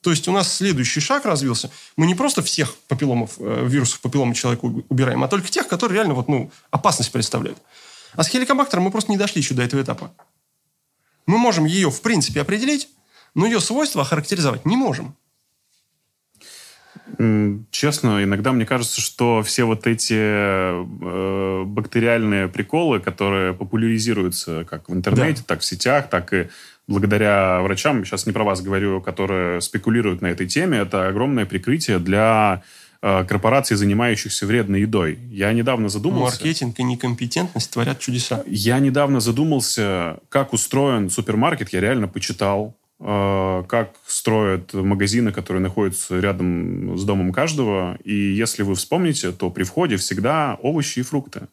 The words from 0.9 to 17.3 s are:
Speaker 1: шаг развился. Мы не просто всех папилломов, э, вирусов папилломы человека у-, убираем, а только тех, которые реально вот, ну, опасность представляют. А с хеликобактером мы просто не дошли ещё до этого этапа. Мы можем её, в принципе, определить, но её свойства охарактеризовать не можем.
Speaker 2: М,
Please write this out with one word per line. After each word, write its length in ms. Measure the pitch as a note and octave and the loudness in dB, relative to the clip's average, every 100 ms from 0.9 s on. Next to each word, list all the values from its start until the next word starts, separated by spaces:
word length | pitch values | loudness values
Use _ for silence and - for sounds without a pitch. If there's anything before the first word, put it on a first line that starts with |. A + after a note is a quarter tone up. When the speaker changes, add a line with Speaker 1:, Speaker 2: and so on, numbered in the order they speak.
| D3+ | -2
Speaker 1:
шаг 260 | D3 C#4 B3 | 0 0 0
развился. 440 | D#3 C3+ A2+ - - - - | 0 0 -2 -6 -14 -10 0
Мы 80 | E3 | 2
не 80 | |
просто 260 | F3+ C#4 C4+ | 2 0 0
всех 320 | - - C#3 - _ | -2 -2 -2 -4 _
папилломов, 440 | B2+ C#3+ A#2+ A2 - | -2 0 0 -2 -6
э, 280 | A#2 A#2 B2 | -4 -2 2
вирусов 320 | C#3 B2 - | 2 0 -2
папилломы 340 | B2+ C#3 B2 | -2 0 0
человека 300 | A#2 B2+ A#2+ | 0 -2 -2
у-, 180 | B2 A#2 - | -2 -4 -2
убираем, 340 | B2+ C3 B2 | 2 2 2
а 60 | C3+ | 2
только 200 | G3+ F3+ | 0 0
тех, 180 | F4 - | -4 -2
которые 280 | - A#3+ F#3+ | -2 0 2
реально 180 | G#3 | 2
вот, 120 | B2+ B2 | 0 0
ну, 240 | C#3 - - _ | 0 -2 -12 _
опасность 420 | C#3 - - A2 | 0 2 2 -2
представляют. 460 | A#2+ G#2+ A#2+ - - _ - - - - | -2 -2 -2 -4 -10 _ -20 -20 -20 -12
А 100 | - | -2
с 40 | E3 | 0
хеликобактером 540 | B3+ B3+ C4+ C#4 F#3 | 0 2 2 2 2
мы 60 | F#3 | 0
просто 220 | G#3+ G#3+ | 0 0
не 60 | G3 | 0
дошли 220 | G#3 F3 | 0 0
ещё 120 | C3+ | -2
до 80 | B2+ | 0
этого 200 | B2 C#3 | 0 0
этапа. 280 | B2+ A#2 - _ - _ _ _ _ _ _ _ _ _ - | -2 -6 -10 _ -20 _ _ _ _ _ _ _ _ _ 0
Мы 100 | G#3 | 2
можем 300 | A#3+ F3 D#3 | 4 4 2
её, 240 | F#3 E3+ | 2 0
в 100 | - | 0
принципе, 400 | A3+ G#3+ C3 D3 | 0 0 0 -2
определить, 480 | C#3+ G#3 C4 C#4+ - _ _ _ _ | -2 -2 0 -2 -4 _ _ _ _
но 100 | - G#3 | 0 2
её 140 | A3+ | 2
свойства 400 | - A#3+ D4 - | 0 0 0 0
охарактеризовать 640 | C3 D#3 D3 F#3+ C#3+ A2+ | 0 -2 -2 0 0 0
не 120 | D#3+ A#3+ | 0 2
можем. 380 | B3+ C3 - - _ _ _ _ _ _ _ _ _ _ _ _ - - - - _ - - - | 2 -2 -8 -16 _ _ _ _ _ _ _ _ _ _ _ _ -20 -20 -20 -20 _ -20 -18 0
Speaker 2:
М, 480 | A2+ | 2